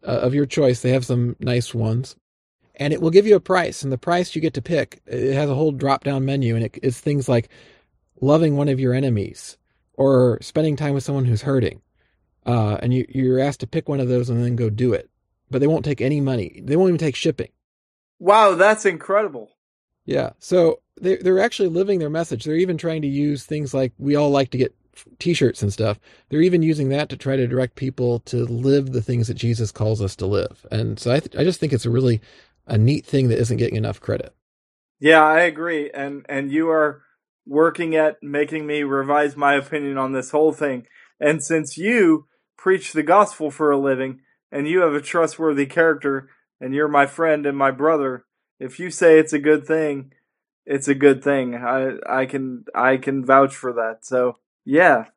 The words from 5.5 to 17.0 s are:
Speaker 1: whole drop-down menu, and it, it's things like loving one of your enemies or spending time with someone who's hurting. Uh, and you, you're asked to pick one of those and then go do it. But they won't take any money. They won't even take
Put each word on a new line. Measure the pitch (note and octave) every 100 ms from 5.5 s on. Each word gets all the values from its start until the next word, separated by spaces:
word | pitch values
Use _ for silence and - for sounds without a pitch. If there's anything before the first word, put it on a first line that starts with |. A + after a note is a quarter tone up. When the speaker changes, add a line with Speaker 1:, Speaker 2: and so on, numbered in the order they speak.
Speaker 1:
whole | C3+ D#3
drop-down | C3+ C#3 C3+ C#3 C#3 C3+
menu, | C#3 B2
and | A2+ A2
it, | -
it's | - B2
things | - C#3+ B2+
like | A#2+ A#2 - - _ _ _ _ _
loving | C3 D3+ D#3+ C#3+
one | D3
of | C3+
your | C3
enemies | B2 C#3 A2 F#2+ - - - _ _ _
or | - C3+ C3 B2+ A2+
spending | - - D#3 C#3
time | D3
with | C#3
someone | C3 C#3
who's | B2+ A2
hurting. | C#3 C3+ F#2+ - _ _ _ _ _ _
Uh, | - A#2+ G#2+ G#2
and | B2
you, | B2+ -
you're | C3+ B2+ B2+
asked | C#3 C#3
to | A#2+
pick | E3 D#3
one | C#3+
of | B2
those | B2 A#2+
and | A#2+
then | A#2+ A#2+
go | A#2
do | G#2 B2+
it. | A2 - _ _ _ _
But | C3
they | C#3+
won't | D#3+ D3
take | C#3+
any | B2+ D3
money. | C#3 B2+ F#2+ -
They | F#2+ D3+
won't | F#3
even |
take | E3+